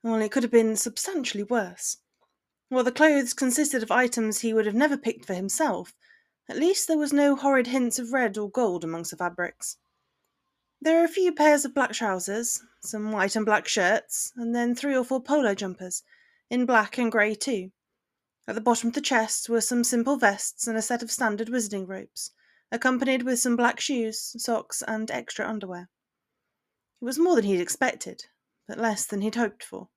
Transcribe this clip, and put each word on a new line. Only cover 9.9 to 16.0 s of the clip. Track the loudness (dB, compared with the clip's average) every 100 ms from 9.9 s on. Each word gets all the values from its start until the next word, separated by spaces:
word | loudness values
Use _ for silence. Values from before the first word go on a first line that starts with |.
| _ _ _ _ _ _ _ _ _
There | 2 4
were |
a | 4
few | 2 0
pairs | 4 4 6
of | 2
black | 0 0
trousers, | 0 -2 -2 -4 -4 -4 -6 _ _
some | -10 -6 -4
white | 0 0
and | 0
black | 2 2 2
shirts, | 2 4 2 0 -8 -8 -6
and | -4
then | 0 0 0
three | 0
or | 0
four | 0 -2
polo | 2 2 2 0
jumpers, | -4 -8 -10 -10